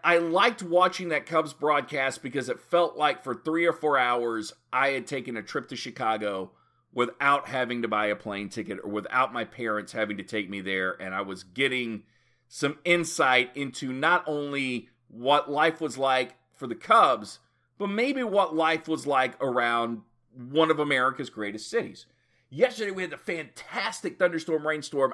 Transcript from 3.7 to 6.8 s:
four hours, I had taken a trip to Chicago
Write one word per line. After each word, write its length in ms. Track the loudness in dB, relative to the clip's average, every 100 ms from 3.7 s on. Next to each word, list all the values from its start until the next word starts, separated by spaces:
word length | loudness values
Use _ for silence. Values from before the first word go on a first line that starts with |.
four 240 | 2 2 4
hours, 560 | 4 2 0 -4 -6 -12 _
I 180 | 0 0
had 180 | 0 -4
taken 300 | -8 -6 -8
a 60 |
trip 240 | -6 -8 -8
to 60 | -10
Chicago 760 | -10 -4 -2 0 -2 -4 -6 _ _ _